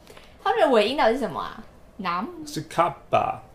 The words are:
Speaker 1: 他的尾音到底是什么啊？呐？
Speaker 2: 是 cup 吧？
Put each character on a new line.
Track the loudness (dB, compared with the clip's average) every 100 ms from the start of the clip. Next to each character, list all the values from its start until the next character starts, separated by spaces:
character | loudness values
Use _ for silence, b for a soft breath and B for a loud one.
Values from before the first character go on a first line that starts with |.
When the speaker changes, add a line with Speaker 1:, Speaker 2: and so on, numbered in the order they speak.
| B B B B
Speaker 1:
他 | -2
的 | 2 4
尾 | 4 2
音 | 2
到 | 2
底 |
是 | 2
什 | -4
么 | -6
啊？ | -8 -12 -18 -20 -20 -8
呐？ | -4 -4 -6 -10 -12
Speaker 2:
是 | -10 -4
cup | 0 0 -2 -2
吧？ | 0 0 -6 -12